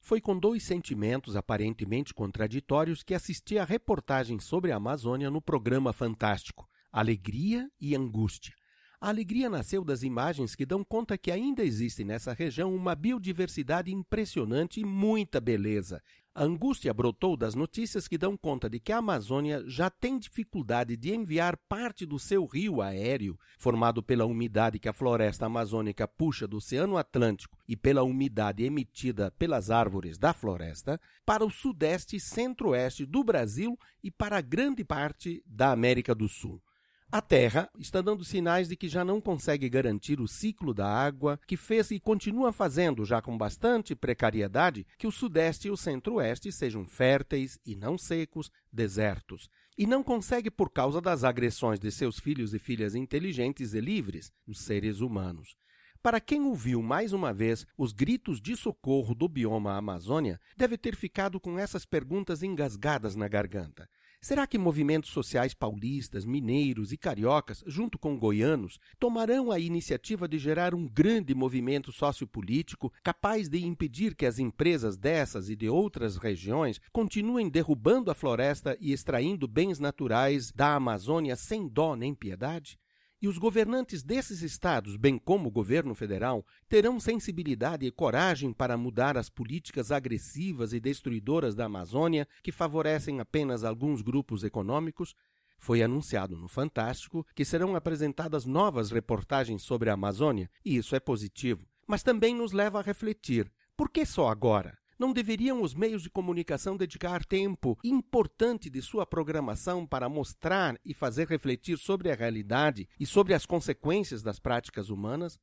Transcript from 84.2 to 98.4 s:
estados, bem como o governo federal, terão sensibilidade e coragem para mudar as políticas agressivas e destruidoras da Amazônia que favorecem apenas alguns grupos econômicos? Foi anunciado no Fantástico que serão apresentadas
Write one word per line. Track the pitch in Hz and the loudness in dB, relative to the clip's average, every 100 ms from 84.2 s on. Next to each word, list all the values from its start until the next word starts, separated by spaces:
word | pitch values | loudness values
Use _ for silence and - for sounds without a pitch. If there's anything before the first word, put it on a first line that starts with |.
| 262 190 | -2 -6
estados, | 160 - 180 139 101 101 | -8 -2 0 0 -2 2
bem | 135 131 | 4 4
como | - 196 143 | 2 2 2
o | |
governo | 107 98 143 143 107 | -2 2 2 0 -6
federal, | 107 95 120 120 - _ _ | -4 -2 0 -2 -6 _ _
terão | 214 226 247 | 6 6 2
sensibilidade | 226 226 - 170 156 120 127 165 131 | 0 -2 -4 -6 -2 0 -2 -2 -4
e | |
coragem | - 147 120 185 156 135 | 0 2 4 2 2 -2
para | 113 127 120 | -2 0 0
mudar | 123 113 131 131 | 0 2 2 2
as | 113 | -4
políticas | - 113 143 - - 107 | -6 -6 -6 -6 -6 -2
agressivas | 143 127 113 - 143 185 147 113 | -2 -2 -4 -4 -6 -6 -4 -4
e | 117 | -2
destruidoras | 120 143 143 113 104 160 135 104 | -4 -4 -4 -4 0 0 0 -2
da | 113 | -4
Amazônia | 98 87 123 165 156 147 _ | -6 -4 0 2 2 -2 _
que | - | -10
favorecem | - 165 156 156 156 147 139 | -2 -2 0 2 0 0 -6
apenas | 110 156 143 120 | -2 0 0 0
alguns | 113 113 143 139 | -2 -2 -2 0
grupos | 107 135 139 107 | 0 -2 0 -4
econômicos? | 101 113 98 139 160 - 175 - _ _ _ _ | -4 -4 -2 -2 -2 -6 -10 -10 _ _ _ _
Foi | - 117 | 0 2
anunciado | 113 131 156 104 95 85 | 4 2 -2 -4 -4 -8
no | 90 | -8
Fantástico | - 151 - 113 131 - 165 156 | -4 -4 -2 -4 -6 -6 -8 -8
que | - 139 | -4 -2
serão | 165 185 | 0 0
apresentadas | 180 165 156 151 139 160 151 | 0 -2 0 0 -2 -2 -2